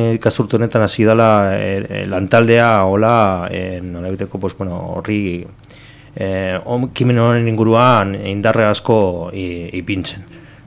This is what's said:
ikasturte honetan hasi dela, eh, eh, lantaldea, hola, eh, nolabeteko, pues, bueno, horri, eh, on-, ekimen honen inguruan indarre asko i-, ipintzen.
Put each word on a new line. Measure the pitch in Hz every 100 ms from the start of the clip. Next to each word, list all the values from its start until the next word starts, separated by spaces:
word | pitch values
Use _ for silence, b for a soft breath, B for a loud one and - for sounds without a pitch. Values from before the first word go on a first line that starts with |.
| 113 113
ikasturte | 117 - 107 113
honetan | - 117
hasi | 104 - 107
dela, | 113 113 107 98 101
eh, | 98 98 107
eh, | 101 98
lantaldea, | 92 95 117 117 117 117 107
hola, | 95 98 110 117 101 92 90
eh, | 92 92 90
nolabeteko, | 90 87 92 95 101 98
pues, | 95 -
bueno, | 95 87 87 90
horri, | 98 104 101 87 85 - B B B B B
eh, | - 95 95 92 92 -
on-, | 123 127
ekimen | - 123 123
honen | 117 120 117
inguruan | 113 110 113 123 117 98 98 101
indarre | 98 110 117 107
asko | 101 - 110 95 87 87
i-, | 98 92 87 85
ipintzen. | 92 85 98 85 - B B B B